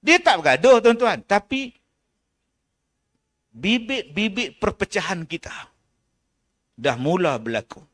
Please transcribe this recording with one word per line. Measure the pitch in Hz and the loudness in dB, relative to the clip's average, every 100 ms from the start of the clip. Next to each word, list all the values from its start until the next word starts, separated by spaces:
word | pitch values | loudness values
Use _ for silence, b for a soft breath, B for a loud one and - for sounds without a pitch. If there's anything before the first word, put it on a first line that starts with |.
Dia | 208 349 | 4 2
tak | 349 202 | 4 2
bergaduh, | 151 131 226 247 | 2 4 6 6
tuan-tuan. | 233 233 240 165 | 6 2 0 -2
Tapi | - 202 - 262 269 _ _ _ _ _ _ _ _ _ _ _ _ _ _ _ _ _ _ | -2 -2 0 -8 -8 _ _ _ _ _ _ _ _ _ _ _ _ _ _ _ _ _ _
bibit-bibit | 113 156 240 226 269 185 151 214 196 214 - | -8 -2 -2 -2 -8 -6 -4 -4 -4 -8 -4
perpecahan | 190 - 196 208 175 185 160 | -6 -4 -6 -6 -6 -8 -8
kita | 160 - - - _ _ _ _ _ _ _ _ _ _ | -12 -14 -18 -18 _ _ _ _ _ _ _ _ _ _
dah | _ 120 120 | _ -4 -2
mula | 135 180 175 127 | -2 0 0 -2
berlaku. | 110 113 - - 87 | -4 -6 -8 -20 -20